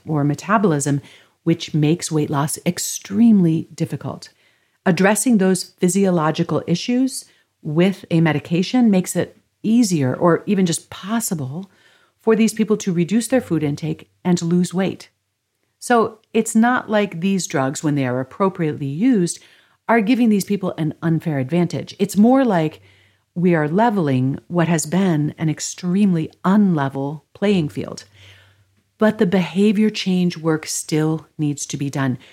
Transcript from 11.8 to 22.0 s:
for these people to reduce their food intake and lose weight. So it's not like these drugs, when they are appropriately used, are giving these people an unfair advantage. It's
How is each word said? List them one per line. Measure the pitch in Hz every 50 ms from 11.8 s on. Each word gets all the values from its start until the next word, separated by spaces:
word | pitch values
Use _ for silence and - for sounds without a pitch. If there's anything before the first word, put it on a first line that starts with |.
| _ _ _ _ _ _ _ _
for | _ 220 220
these | 214 220 208 -
people | - 220 214 214
to | - - 196
reduce | 170 175 170 156 196 233 220
their | - 269 247
food | 247 - 165 156 151
intake | 143 147 - 165 151 156 - - - _ _ -
and | 180 175 175
lose | 175 165 175 180 180 175
weight. | 165 185 190 - - - - - _ _ _ _ _ _ _ _ _ _ _ _ _ _
So | - - 240 233 214 - - - _ _
it's | - 226 220 - -
not | 220 233 240 254 - - -
like | 214 208 208 196 - 165
these | 170 196 196 185 - -
drugs, | - 143 131 135 135 -
when | - 151 147
they | 143 131
are | 123 123 127
appropriately | 131 - - - 196 190 185 - 165 151 131 127 143
used, | 135 139 160 226 269 247 190 175 170 - - - - _ _ _ _ _ _ _ -
are | 226 233
giving | 196 208 262 226 247 220
these | 214 196 185
people | - 202 190 185 175 - -
an | 160 156 - -
unfair | - 170 165 151 - 170 147 135
advantage. | 131 131 165 175 175 - - 123 - - -
It's | -